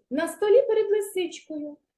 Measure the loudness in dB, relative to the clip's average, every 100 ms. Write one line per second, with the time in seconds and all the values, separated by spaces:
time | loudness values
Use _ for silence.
0 | _ -6 -6 -4 2 4 6 4 0 -2
1 | -4 -6 -8 -10 -14 -12 -12 -16 _